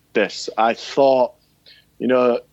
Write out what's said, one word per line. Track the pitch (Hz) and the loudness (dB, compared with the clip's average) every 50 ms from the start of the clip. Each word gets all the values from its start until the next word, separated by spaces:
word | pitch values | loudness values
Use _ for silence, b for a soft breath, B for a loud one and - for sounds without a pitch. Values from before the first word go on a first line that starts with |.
| _ _ - | _ _ -2
this. | 117 101 90 - - - - - - | -2 -2 -2 -4 -10 -12 -10 -4 -2
I | 110 117 110 | 0 0 0
thought, | - - - - 147 139 135 131 127 123 - - _ _ _ _ _ b b b b b b _ - | -4 -8 -8 0 2 2 4 4 2 0 -2 -4 _ _ _ _ _ b b b b b b _ -8
you | - 120 | -2 0
know, | 127 127 123 123 117 - - _ | 2 2 2 2 0 -2 -6 _